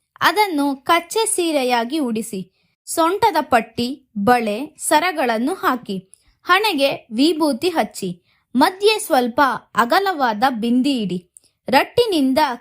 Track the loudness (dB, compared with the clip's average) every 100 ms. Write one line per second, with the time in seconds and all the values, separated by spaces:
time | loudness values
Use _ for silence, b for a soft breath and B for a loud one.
0 | _ _ 0 2 0 0 -2 -4 0 0
1 | 0 -2 -2 -2 -2 0 0 -2 -2 -4
2 | -4 -4 -6 -10 -12 _ _ _ -8 0
3 | 0 2 2 0 0 0 0 -6 -6 -6
4 | _ -4 2 2 2 -4 -8 -10 0 2
5 | 2 0 -2 0 -2 -2 -2 -2 -6 -10
6 | -12 b b b 0 2 2 0 0 -2
7 | _ 0 2 2 0 0 -2 -2 -4 -6
8 | -8 -10 _ _ _ 2 2 2 0 0
9 | 2 0 2 2 0 0 -4 -2 2 2
10 | 0 0 -2 0 0 0 0 0 0 -2
11 | -4 -6 -10 _ b b 0 0 2 0
12 | 0 2 2 2 0 -4